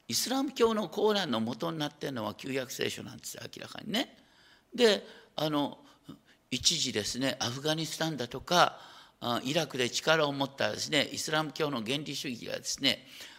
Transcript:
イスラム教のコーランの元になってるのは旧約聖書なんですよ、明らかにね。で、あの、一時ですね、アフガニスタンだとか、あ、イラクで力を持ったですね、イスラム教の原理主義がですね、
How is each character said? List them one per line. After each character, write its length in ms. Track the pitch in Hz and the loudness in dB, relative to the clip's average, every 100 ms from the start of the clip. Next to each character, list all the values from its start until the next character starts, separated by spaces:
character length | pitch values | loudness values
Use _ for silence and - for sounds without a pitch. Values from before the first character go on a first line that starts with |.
| - | -4
イ 60 | |
ス 140 | 117 - | -2 0
ラ 140 | 269 | 0
ム 100 | 277 | 0
教 220 | - 226 | 4 4
の 140 | 214 165 | 4 -2
コ 200 | 208 214 | 2 4
ー 40 | |
ラ 100 | 202 | 4
ン 60 | 175 | 2
の 100 | 113 | 0
元 320 | 113 131 165 | 0 -2 -4
に 60 | 160 | -2
な 100 | 147 | -4
っ 60 | |
て 140 | - 151 | -4 -6
る 40 | |
の 140 | 123 107 | -4 -4
は 80 | |
旧 180 | - 139 | -6 -4
約 180 | 135 127 | -4 -4
聖 200 | - - | -2 -2
書 120 | - | -2
な 120 | - | -8
ん 20 | - | -12
で 80 | |
す 100 | - | -12
よ、 80 | - | -12
明 180 | - - | -12 -12
ら 60 | - | -12
か 120 | - | -10
に 80 | - | -4
ね。 240 | 214 - - - _ - - _ | -4 -4 -10 -20 _ -20 -20 _
で、 320 | 247 226 196 - - - - | 4 6 6 0 -18 -14 -2
あ 120 | 156 | 0
の、 300 | 147 139 - - - - - _ _ _ | 2 0 -4 -20 -20 -20 -20 _ _ _
一 280 | 123 - 160 | 0 2 2
時 140 | 131 | 0
で 100 | 107 | 0
す 140 | 101 120 | -2 0
ね、 180 | 135 - | 0 0
ア 60 | 113 | -2
フ 160 | 131 | 0
ガ 120 | 151 | 0
ニ 120 | 156 156 | 0 -2
ス 100 | - | -2
タ 140 | 160 | -2
ン 80 | 139 | -2
だ 100 | 120 | -6
と 140 | 127 | -8
か、 360 | - 175 143 - - - - _ | 2 6 6 2 -12 -20 -20 _
あ、 200 | 120 117 | -2 0
イ 120 | 127 | 0
ラ 120 | 160 147 | 0 0
ク 120 | 131 | 0
で 100 | 120 | 0
力 380 | - 160 160 147 | 2 4 4 4
を 60 | |
持 120 | 139 | 0
っ 60 | 139 | -2
た 160 | - 107 | 0 -2
で 80 | - | -2
す 120 | 123 | 0
ね、 180 | 147 - | 0 0
イ 40 | - | -4
ス 140 | - | -2
ラ 120 | 156 | -2
ム 100 | 151 | -2
教 180 | - 151 | -2 -2
の 120 | 123 | -2
原 140 | 107 143 | -2 -4
理 160 | 151 | -4
主 140 | 139 151 | -6 -6
義 160 | 117 | -8
が 140 | - - | -8 -6
で 60 | |
す 180 | - - | -6 0
ね、 240 | 135 - - - - | 2 0 -4 -18 -18